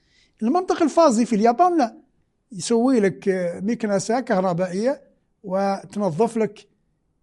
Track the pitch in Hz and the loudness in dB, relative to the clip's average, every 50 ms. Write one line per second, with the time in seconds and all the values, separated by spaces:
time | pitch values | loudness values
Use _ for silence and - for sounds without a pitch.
0 | _ _ _ _ _ _ _ - 214 226 311 359 370 370 359 - 349 277 - 339 | _ _ _ _ _ _ _ -4 -2 0 0 0 0 0 0 0 0 2 4 4
1 | 330 294 220 226 240 - 233 196 220 233 240 240 349 359 349 320 247 226 - - | 4 4 4 2 0 0 0 2 2 2 4 4 2 2 2 2 0 -2 -4 -10
2 | _ _ _ _ _ _ _ _ _ _ 233 180 - - 233 226 240 262 269 233 | _ _ _ _ _ _ _ _ _ _ -14 -8 -4 0 0 2 2 2 2 2
3 | 202 190 - - - 196 185 185 180 170 175 190 185 208 240 233 - 208 202 190 | 2 0 -2 -2 -2 -2 -2 -2 -2 -4 -6 -6 -4 -4 -4 -4 -2 -2 -2 -2
4 | - - 220 262 247 - 220 185 185 190 175 165 185 180 175 190 220 262 294 - | -2 -2 -2 -2 -2 0 0 0 0 0 0 -2 -2 -4 -4 -2 -2 -2 -2 -4
5 | - _ _ _ _ _ _ _ - 190 185 190 196 196 196 190 - 147 - 208 | -8 _ _ _ _ _ _ _ -10 -6 -4 -2 -2 -2 -2 -4 -8 -10 -6 -4
6 | 208 185 147 165 226 226 - 226 220 202 208 - - _ _ _ _ _ _ _ | -4 -2 0 0 0 0 0 -2 -2 -4 -4 -10 -20 _ _ _ _ _ _ _
7 | _ _ _ _ | _ _ _ _